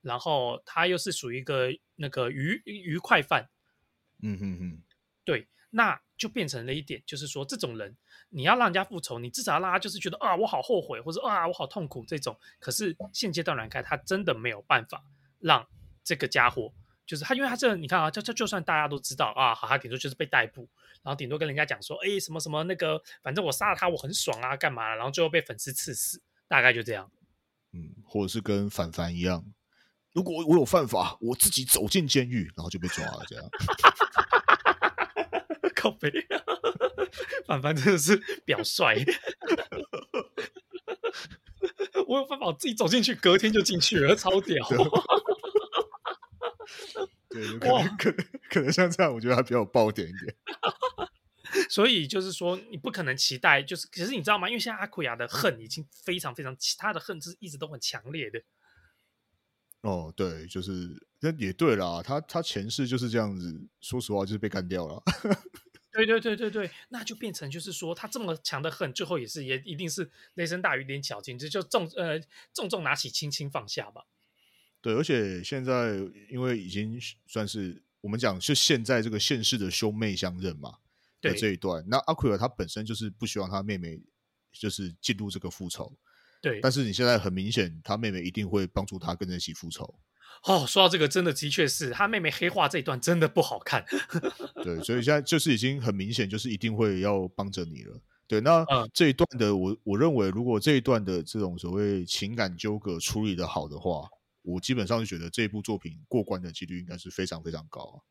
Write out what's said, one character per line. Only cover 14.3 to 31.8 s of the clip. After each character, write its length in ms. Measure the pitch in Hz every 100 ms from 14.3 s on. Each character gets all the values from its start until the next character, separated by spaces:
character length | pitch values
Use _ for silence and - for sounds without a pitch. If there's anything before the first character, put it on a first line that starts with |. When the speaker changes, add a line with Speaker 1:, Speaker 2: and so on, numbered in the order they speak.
Speaker 1:
没 140 | 117 117
有 140 | 104
办 240 | - 131 110
法 180 | 156 _ _ _ _
让 280 | 165 135 - - - -
这 140 | - 160
个 100 | 135
家 220 | 135 120
伙， 240 | 123 107 - - _
就 100 | - 151
是 80 |
他， 100 | 151
因 80 | 262
为 60 | 269
他 60 |
这， 220 | 247 254 196
你 100 | 151
看 140 | 180
啊， 100 | 156
就， 120 | 180
就， 100 | 208
就 140 | 233 214
算 180 | 202
大 100 | 156
家 140 | 156 147
都 100 | 139
知 160 | -
道， 120 | 131 123 113
啊， 180 | 131
好， 140 | 110 110
他 80 | 131
顶 140 | 120
多 80 | 127
就 100 | 139
是 60 |
被 100 | -
逮 220 | 151 139 110
捕， 200 | - 120 _ _ _
然 100 | 143
后 20 |
顶 140 | 143 127
多 80 | 147
跟 100 | 156
人 80 |
家 120 | 143 151
讲 160 | 123
说 160 | - 147
，“哎， 160 | 190 202
什 140 | -
么， 80 | 160
什 80 | 151
么 160 | 151
那 100 | 170 180
个， 260 | 160 156 - -
反 120 | 131
正 100 | 156
我 80 | 170
杀 160 | 135 208
了 60 | -
他， 100 | 180
我 80 | 165
很 180 | 139
爽 260 | - - 113
啊， 160 | 127 139
干 160 | 156
嘛”， 220 | 120 110 110
然 80 |
后 60 | 127
最 120 | 139
后 60 | 160
被 140 | 165
粉 160 | - 110
丝 160 | 139
刺 200 | 135 -
死， 280 | 120 - - _ _ _
大 140 | 143
概 100 | 123
就 100 | 117
这 120 | 113
样。 160 | 104 92 _ _ _ _ _ _
Speaker 2:
嗯， 220 | 87 78 -
或 180 | 101 104
者 60 | 95
是 120 | 113
跟 300 | 98 101 101
凡 200 | - 85
凡 240 | - -
一 60 | 87
样 240 | 90 87 98 _ _ _ _ _ _
，“如 100 | 165
果 180 | 180 165 156
我 100 | 170
有 80 |
犯 240 | 127 180 127
法， 300 | 101 90 -
我 160 | 113 123
自 140 | -
己 120 | -
走 220 | 127 -